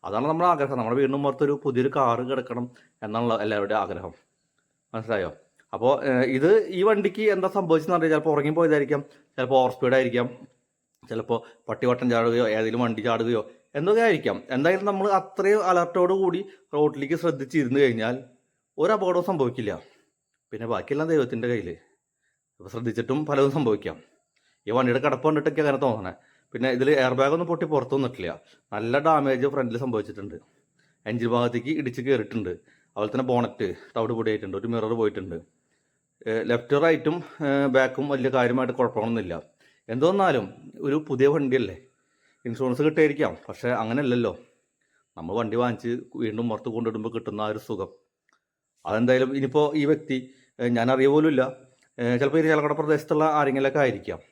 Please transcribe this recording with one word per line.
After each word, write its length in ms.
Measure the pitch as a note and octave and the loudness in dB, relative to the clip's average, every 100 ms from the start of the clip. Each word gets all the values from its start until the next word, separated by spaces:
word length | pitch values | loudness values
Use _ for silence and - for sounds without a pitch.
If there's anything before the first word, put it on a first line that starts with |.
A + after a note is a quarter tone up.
അതാണ് 220 | E2+ G#2 C#3 | -6 -4 -2
നമ്മുടെ 180 | D#3+ F3+ | 0 2
ആഗ്രഹം. 260 | E3 C#3 C3 | 2 0 -2
നമ്മുടെ 180 | A2 B2 | -2 0
വീടിന് 220 | C3+ C#3 | 0 0
പുറത്തൊരു 300 | C#3 C#3 D3 C#3+ | -2 0 0 0
പുതിയൊരു 260 | C#3+ B2 C3 C#3 | -2 0 0 2
കാറ് 260 | B2+ A#2 B2+ | 2 2 -2
കിടക്കണം 340 | C3 B2 A#2+ B2 - _ _ | -4 -4 -8 -8 -12 _ _
എന്നാണല്ലോ 340 | G#2+ A2 A#2+ A2+ | -6 -2 0 0
എല്ലാവരുടെയും 360 | G#2 G#2 G2 G#2+ | 0 -2 0 0
ആഗ്രഹം. 300 | F#2+ F2 F2+ - _ _ _ _ _ _ _ | -2 -6 -10 -16 _ _ _ _ _ _ _
മനസ്സിലായോ? 360 | A#2 G#2+ G#2+ F2 - _ _ _ | -12 -4 -2 -2 -8 _ _ _
അപ്പോൾ, 200 | G2 A#2+ C#3 | -2 2 2
ഏഹ്, 220 | C#3 B2+ B2+ C3 | 2 0 2 2
ഇത് 140 | D#3 G#3+ G3 F#3+ | 4 4 2 0
ഈ 20 | |
വണ്ടിക്ക് 420 | G3 G#3 G3+ G3 G#3+ | 2 2 0 0 0
എന്താ 140 | F#3+ F#3 G3 | 2 0 -2
സംഭവിച്ചെന്ന് 400 | F3 D#3+ D#3 F3 | 2 2 2 0
അറിയാം. 160 | D#3+ | 2
ചിലപ്പോൾ 200 | D#3 D#3 | 2 2
ഉറങ്ങിപ്പോയതായിരിക്കാം, 680 | D3 C#3+ D#3 E3 D3+ C#3 C#3+ C#3 - _ - | 0 2 2 4 4 2 -2 -4 -20 _ -6
ചിലപ്പോൾ 200 | B2+ C3+ | 2 4
ഓവർ 120 | B2+ | 4
സ്പീഡ് 220 | B2+ B2+ C3 | 0 2 2
ആയിരിക്കാം, 280 | B2+ A#2 A#2+ - - _ _ _ _ _ | 2 0 -2 -6 -20 _ _ _ _ _
ചിലപ്പോൾ 360 | - A2 A2 A#2 - _ - | -10 -8 -2 -4 -4 _ -10
പട്ടി 160 | A2 B2 | -2 0
വട്ടം 200 | B2 B2+ | 2 2
ചാടുകയോ 360 | A#2 A#2 A#2 A#2 | 2 4 2 2
ഏതെങ്കിലും 340 | G#2+ A2 A2+ | 2 0 0
വണ്ടി 180 | A#2+ A2 | -2 0
ചാടുകയോ 400 | A2+ A2+ A#2 A#2 G#2 - _ | 0 0 0 -2 -2 -14 _
എന്തൊക്കെ 280 | C#3+ E3+ G#3+ | -4 2 4
ആയിരിക്കാം. 320 | A#3 E3 A#2+ G2 - | 4 2 0 -4 -4
എന്തായാലും 360 | C3 D3+ F#3 G3+ | 0 2 2 0
നമ്മൾ 180 | G3 G3+ F#3+ | -2 0 0
അത്രയും 420 | F#3+ - G3 G#3+ F#3 | -2 -2 2 2 4
അലർട്ടോട് 440 | F3+ E3+ F#3 F3+ F#3+ | 2 2 2 2 4
കൂടി 180 | F#3+ E3+ G3+ - _ | 2 0 -6 -16 _
റോഡിലേക്ക് 420 | D3 D3+ C#3+ C#3 D#3+ | 2 2 0 -4 -2
ശ്രദ്ധിച്ചിരുന്നു 640 | E3+ C#3+ C3+ D#3 B2+ C#3 | -2 -2 -2 -2 2 4
കഴിഞ്ഞാൽ 340 | C#3 A2+ A2 B2+ C3 _ _ _ _ - | 4 2 -2 -4 -8 _ _ _ _ -2
ഒരു 120 | E3 | 0
അപകടവും 340 | G#3+ F#3 F3 F3 | 2 2 0 0
സംഭവിക്കില്ല. 440 | F3+ B2+ B2 G#2+ F2 - _ _ _ _ _ _ | 0 0 -2 -6 -6 -12 _ _ _ _ _ _
പിന്നെ 140 | G#2+ A2+ | -12 -4
ബാക്കിയെല്ലാം 420 | G#2 F2+ C#3+ D#3+ | -4 -4 -4 0
ദൈവത്തിൻ്റെ 360 | D#3+ B2 A#2 A#2+ | 2 2 -2 -2
കയ്യിൽ. 220 | A#2+ F2 D#2+ _ _ _ _ _ _ _ _ | -4 -6 -12 _ _ _ _ _ _ _ _
അപ്പോൾ 100 | F#2 | -14
ശ്രദ്ധിച്ചിട്ടും 460 | A#2 A#2 A2 A#2 C3+ D3+ | -8 -6 -4 -2 -4 0
പലതും 260 | C#3+ C#3 D3+ | 2 2 2
സംഭവിക്കാം. 400 | B2 G#2 - D#2 _ _ _ _ _ _ - | 0 0 -4 -12 _ _ _ _ _ _ -4
ഈ 40 | A#2+ | 0
വണ്ടിയുടെ 240 | B2+ A#2+ | 2 2
കിടപ്പ് 220 | C#3+ C3 D3+ | 0 0 0
കണ്ടിട്ടൊക്കെ 340 | D#3 D#3 D3 | 2 0 0
അങ്ങനെ 160 | D3 C3+ | 0 2
തോന്നണേ. 280 | C3+ G#2+ F#2 F#2 _ _ _ | 0 -2 -6 -12 _ _ _
പിന്നെ 140 | A#2+ C3 B2 | -4 -2 2
ഇതിൽ 120 | C3 | 2
എയർ 240 | D3 B2+ | 4 4
ബാഗ് 200 | B2+ C3+ | 2 2
ഒന്നും 140 | E3 E3+ | 2 -2
പൊട്ടി 160 | E3 E3 | -4 0
പുറത്തു 220 | D3+ A#2+ C#3 | -2 0 -2
വന്നിട്ടില്ല. 340 | B2+ B2 F2 C#2+ _ _ _ | -2 -4 -10 -10 _ _ _
നല്ല 260 | G#2+ A2+ C3 | -6 -2 0
ഡാമേജ് 500 | D3+ D#3 C#3 C3 C#3 | 4 2 2 0 0
ഫ്രണ്ടിൽ 260 | C3+ B2 A#2 | -2 -4 -4
സംഭവിച്ചിട്ടുണ്ട്. 580 | C3 A2 G#2 G2+ G2 E2 _ _ _ _ _ _ G#2+ | -4 -4 -6 -12 -14 -16 _ _ _ _ _ _ -8
എഞ്ചിൻ 240 | A#2 A#2 | -4 0
ഭാഗത്തേക്ക് 380 | A#2+ A#2+ A#2+ A#2+ D#3 | 0 0 -2 -4 -4
ഇടിച്ച് 200 | C3 B2 | -4 -6
കയറിയിട്ടുണ്ട്. 500 | B2+ C3 G#2 A#2 F2+ F2 _ _ _ - | 0 0 0 -6 -6 -10 _ _ _ -6
അതുപോലെ 140 | G#2+ | -4
തന്നെ 140 | C3 B2+ | -2 0
ബോണറ്റ് 380 | A#2+ A2+ - G2+ F2 - | 0 -2 -4 -6 -6 -10
തവിട് 200 | - A2+ | -6 -4
പൊടിയായിട്ടുണ്ട്. 440 | A#2 A2 G#2+ G2 G2 | -2 -2 -4 -4 -8
ഒരു 80 | A#2 | -4
മിറർ 200 | A#2 A2 A2+ | -4 -2 0
പോയിട്ടുണ്ട്. 360 | G#2+ G#2 F#2+ E2 - _ _ _ _ _ _ _ - | -2 -2 -10 -12 -14 _ _ _ _ _ _ _ -6
ഏഹ്, 160 | A2 G#2 | -4 0
ലെഫ്റ്റ് 320 | A#2+ A#2+ C#3+ | -2 2 2
റൈറ്റും, 340 | E3 D#3 C3+ E3+ E3 - D3 | 4 2 0 -4 -8 -6 0
ഏഹ്, 220 | C#3 C#3 | 2 4
ബാക്കും 340 | B2+ C3 C3 C#3+ | 4 2 0 -4
വലിയ 220 | C#3 B2 | -2 0
കാര്യമായിട്ട് 440 | C3 A#2+ B2 B2+ B2 | 2 2 2 -2 0
കുഴപ്പമൊന്നുമില്ല. 560 | A#2+ A2 A2+ A#2 F#2+ E2 - _ _ _ - | 0 0 -2 -2 -4 -10 -12 _ _ _ -8
എന്ത് 160 | A#2 D#3 | 0 2
വന്നാലും 380 | G3 F#3+ C3+ G2 - - - C#3+ | 4 2 2 -2 -12 -20 -8 -2
ഒരു 100 | D3 D3+ | -2 -2
പുതിയ 200 | C3 C#3 | 2 4
വണ്ടിയല്ലേ, 480 | D3+ C#3 B2+ G#2 F2+ _ _ _ _ _ _ | 4 0 0 -2 -8 _ _ _ _ _ _
ഇൻഷുറൻസ് 380 | B2 A#2+ C3 B2 | -10 -4 -2 2
കിട്ടിയിരിക്കാം. 500 | D3 D#3 D#3 C#3+ C3 E2+ - | 0 4 2 2 -4 -4 -14
പക്ഷേ 220 | G2 A#2+ G#2 | -8 -4 -4
അങ്ങനെയല്ലല്ലോ, 500 | A2 B2 C#3 B2 A2+ E2+ - _ _ _ _ _ _ - | -2 -2 0 0 0 -4 -16 _ _ _ _ _ _ -14
നമ്മൾ 180 | E2 G#2 | -6 -4
വണ്ടി 180 | A2+ A2+ | -2 0
വാങ്ങിച്ച് 360 | B2 A#2 A#2 B2 - - | -2 -2 -6 -8 -8 -6
വീണ്ടും 260 | A#2 G#2+ A#2 | -6 -4 -4
പുറത്ത് 220 | G#2+ - | -4 -6
കൊണ്ടിടുമ്പോൾ 380 | A2+ A2+ A2 A2 | -4 -4 -4 -6
കിട്ടുന്ന 260 | A2+ A2 G#2 | -8 -8 -6
ആ 80 | G#2+ | -6
ഒരു 80 | G#2+ - | -6 -8
സുഖം. 240 | G#2 F#2+ - _ _ _ _ _ _ _ _ | -8 -8 -12 _ _ _ _ _ _ _ _
അതെന്തായാലും 460 | - G#2+ B2 B2+ C3 C#3 | -4 0 2 2 2 -2
ഇനിയിപ്പോൾ 300 | C3+ D3 D3 D#3 | -2 0 0 0
ഈ 40 | |
വ്യക്തി, 340 | C#3+ D#3 - C3 B2+ _ _ - | 0 0 -2 -6 -8 _ _ -6
ഏഹ്, 140 | A#2+ A#2+ | -2 0
ഞാൻ 100 | A#2+ | 2
അറിയ 140 | C3 C3+ | 4 4
പോലുമില്ല, 340 | D3 D#3 C3+ C3 - - _ _ - | 6 4 2 0 -4 -20 _ _ -6
ഏഹ്, 180 | A#2+ B2 | -2 0
ചിലപ്പോൾ 220 | C#3 D#3 | 2 2
ഈ 40 | D#3+ | 4
ചേലക്കട 260 | D3+ D3 D3 | 2 2 -2
പ്രദേശത്തുള്ള 440 | D3+ D3+ D3+ D3+ D#3 D3+ | 0 0 2 2 2 4
ആരെങ്കിലുമൊക്കെ 420 | C#3+ C3+ C3+ C#3+ | 2 2 0 2
ആയിരിക്കാം. 360 | C3+ G2+ - E2 _ | 2 0 -8 -12 _